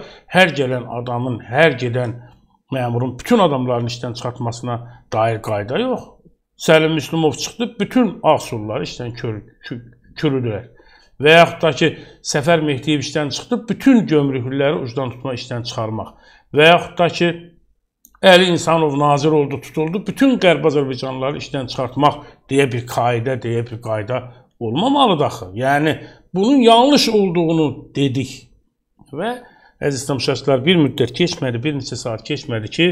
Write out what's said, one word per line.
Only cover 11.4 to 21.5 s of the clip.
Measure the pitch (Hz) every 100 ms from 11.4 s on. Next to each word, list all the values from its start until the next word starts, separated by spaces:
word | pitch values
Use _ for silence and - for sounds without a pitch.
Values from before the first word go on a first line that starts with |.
| 165 -
da | 160
ki, | 139 160 - - -
Səfər | - 156 143 170
Mehdiyev | 151 131 131 147
işdən | 123 156 143
çıxdı, | - - 160 -
bütün | 143 269 247 175
gömrüklüləri | 151 143 131 120 139 139 175
ucdan | 131 123 131
tutma | - 135
işdən | 120 - 120 117
çıxarmaq. | - 110 110 92 - _ _ _
Və | 135 156
yaxud | 170 - -
da | 170
ki, | - 170 165 170 _ _ _ _ _ _ _
Əli | 190 180 185
İnsanov | 170 - 160 156
nazir | 139 147 143 151
oldu, | 156 139 135
tutuldu, | - - 156 196 -
bütün | - 269 233
Qərb | 190 151 156
Azərbaycanlıları | 147 135 127 135 131 131 151
işdən | -